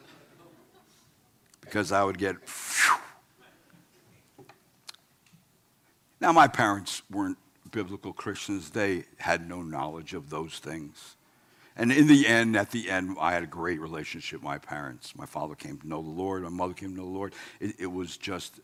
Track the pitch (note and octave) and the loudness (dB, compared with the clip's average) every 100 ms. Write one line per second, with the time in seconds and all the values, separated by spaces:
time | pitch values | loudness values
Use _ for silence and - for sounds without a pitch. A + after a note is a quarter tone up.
0 | - - - - E4+ - _ F#4 _ _ | -20 -20 -20 -20 -20 -20 _ _ _ _
1 | _ _ _ _ _ _ - G#2 F2 G2 | _ _ _ _ _ _ -8 -4 0 2
2 | G2 F#2 G2 F2+ - - - - - - | 2 0 -2 -4 -10 -12 -6 2 4 2
3 | - - _ _ - _ _ - _ _ | -2 -20 _ _ -20 _ _ -20 _ _
4 | _ _ _ _ - - _ _ - - | _ _ _ _ -20 -20 _ _ -20 -20
5 | _ _ _ _ _ _ _ _ _ _ | _ _ _ _ _ _ _ _ _ _
6 | _ - F3+ E3 C#3 - A2 G2+ F2+ - | _ -2 4 8 8 6 2 2 -4 -10
7 | - G2 F#2+ F#2 _ _ - A#2 F#2 G2 | -8 -4 -4 -4 _ _ -10 -6 -6 -8
8 | G2+ - G#2+ F#2+ - G2 D2+ A#2 G2+ F2 | -12 -10 -8 -8 -6 -6 -6 -2 0 -2
9 | - - - E2+ E2+ F2+ E2 D2 D2+ D#2+ | -6 -8 -2 -2 -2 -10 -8 -6 -6 -8
10 | D#2 F2+ C#2+ D#2 D#2+ - D2+ D#2+ D2 - | -12 -12 -8 -8 -8 -10 -10 -10 -12 -16
11 | - - _ _ _ _ - - A#2 C#3 | -20 -20 _ _ _ _ -14 -2 2 8
12 | D3+ C#3+ A2+ A#2 A2+ G#2+ G2+ A#2 F#2 F#2+ | 10 10 10 6 6 4 2 -2 -2 -2
13 | F#2 F#2+ D#2+ F2 E2 E2+ E2+ D#2+ D#2+ D#2+ | -2 -2 0 0 -2 -6 -4 -4 -6 -8
14 | D2+ E2+ - D#2 C#2+ C#2+ - D2 C#2 B1 | -10 -10 -12 -10 -8 -10 -8 -10 -10 -12
15 | - D2 C#2+ - D#2 D2+ D2+ D2 D2+ D#2 | -18 -16 -12 -8 -8 -10 -14 -14 -10 -10
16 | D#2+ E2 F#2+ F#2+ E2+ F#2 F#2 F2 F#2+ F#2 | -8 -6 -4 -4 -6 -6 -6 -6 -12 -10
17 | F#2 F#2+ G2 - - - G#2 - F#2 F#2 | -10 -8 -8 -10 -18 -10 -10 -8 -8 -6
18 | F2 - - F2+ - - | -8 -10 -8 -8 -10 -18